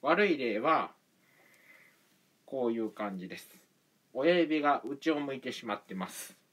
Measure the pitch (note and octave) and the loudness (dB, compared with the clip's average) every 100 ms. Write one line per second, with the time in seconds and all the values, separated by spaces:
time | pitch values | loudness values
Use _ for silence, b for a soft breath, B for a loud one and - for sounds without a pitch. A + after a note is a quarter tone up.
0 | C#3 F3+ G#3 D3+ B2 G#2+ C3 D3+ - - | 2 4 4 2 0 0 2 2 0 -10
1 | _ _ b b b b b b b b | _ _ b b b b b b b b
2 | b _ _ _ - C3+ B2 A2+ A2 - | b _ _ _ -10 -2 0 0 -4 -4
3 | G#2 F#2+ F2+ F2+ - - _ _ _ _ | -6 -6 -10 -12 -16 -20 _ _ _ _
4 | _ B2 D3+ F3 D#3+ D#3 D3 C#3 B2+ C#3+ | _ 0 4 4 4 2 4 2 0 -4
5 | D#3+ D3 C#3+ C3+ B2+ A2+ A#2 G#2 - F#2+ | -2 0 -2 -6 -8 -8 -6 -8 -6 -8
6 | F#2 - - - _ | -8 -10 -16 -18 _